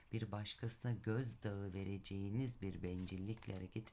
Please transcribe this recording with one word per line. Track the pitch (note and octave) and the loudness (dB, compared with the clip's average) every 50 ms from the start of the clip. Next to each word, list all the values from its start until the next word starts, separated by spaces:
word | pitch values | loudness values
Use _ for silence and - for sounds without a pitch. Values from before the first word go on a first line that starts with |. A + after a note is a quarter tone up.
| - - | -8 -4
Bir | A2 G#2+ A2 G2 | -2 0 0 0
başkasına | G2+ G#2 G#2+ - - - - A2+ - - - B2 | 0 0 -2 -2 -2 -2 -2 -2 -2 0 2 2
gözdağı | A#2 F#2 - A2 A2 B2 C3+ A#2 A2+ - - G#2 G2+ G2 G2+ G2 | 2 2 4 4 4 4 4 2 -2 -2 -2 0 0 0 0 0
vereceğiniz | F#2 G2 G2 F#2+ G2 G2 G2 - G2 G2 G2 G2+ G#2 B2 C3+ B2 B2 - | 0 0 0 0 0 -2 -2 -2 0 0 2 2 2 2 2 2 0 -2
bir | G2 F#2+ F2+ - | -2 -2 0 0
bencillikle | F#2 F2+ F2+ F#2 F#2 F2+ F#2+ F#2 F#2+ G#2 A2+ - - - G2 | 0 0 0 0 0 0 -2 -2 -2 -2 -2 -2 -4 -4 -4
hareket | F#2+ G2 F#2+ - A2+ A2 - | -2 -4 -4 -4 -4 -4 -6